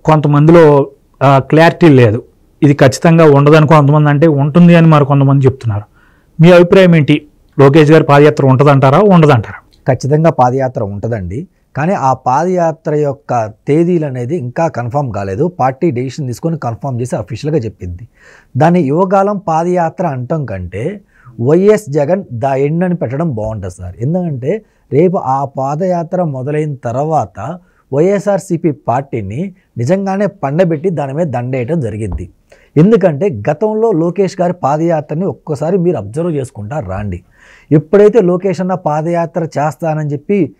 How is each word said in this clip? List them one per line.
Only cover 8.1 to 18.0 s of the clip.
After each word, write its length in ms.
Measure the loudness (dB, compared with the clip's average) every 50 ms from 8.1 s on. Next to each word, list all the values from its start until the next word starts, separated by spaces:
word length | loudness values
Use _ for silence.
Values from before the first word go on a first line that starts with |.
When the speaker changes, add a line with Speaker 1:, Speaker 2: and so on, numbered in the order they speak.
| 4 6 6 4 4 2 2
Speaker 1:
ఉంటదంటారా, 540 | 2 4 4 4 4 4 4 4 4 4 4
ఉండదంటారా? 920 | 4 4 4 4 4 4 2 2 0 -4 -12 -18 _ _ _ _ -4 -4 -4
Speaker 2:
ఖచ్చితంగా 360 | -2 -2 -2 0 2 2 2
పాదయాత్ర 540 | 2 2 0 0 0 -2 -4 -4 -6 -6 -8
ఉంటదండి. 640 | -8 -8 -8 -8 -6 -6 -6 -8 -8 -10 -10 -12 -14 _ _ _ _ -8
కానీ 180 | -4 -4 -2 -2
ఆ 200 | 0 0 -2 -2
పాదయాత్ర 800 | -2 -2 -2 -2 0 -2 -2 -2 -2 -2 -2 -4 _ -6 -4 -2
యొక్క 500 | -2 -2 -2 -4 -8 _ -6 -4 -4 -4 -6 -10 _ -4
తేదీలు 380 | -2 0 0 2 0 0 -2 -2
అనేది 320 | -4 -6 -8 -6 -6 -6
ఇంకా 300 | -6 -8 -8 -6 -4 -4
కన్ఫర్మ్ 460 | -4 -4 -6 -8 -6 -4 -4 -4 -4 -6
కాలేదు. 340 | -6 -6 -6 -4 -4 -4 -4 -2 -2
పార్టీ 320 | -4 -4 -2 -2 -4 -4
డెసిషన్ 360 | -2 -4 -6 -8 -8 -10 -8
తీసుకొని 300 | -8 -8 -6 -6 -6 -6
కన్ఫర్మ్ 440 | -6 -8 -8 -8 -8 -8 -8 -6 -6
చేసి 140 | -6 -6 -6
అఫీషియల్‌గా 460 | -8 -8 -8 -10 -10 -6 -4 -4 -4
చెప్పింది. 460 | -4 -6 -10 -12 -14 -14 -14 -14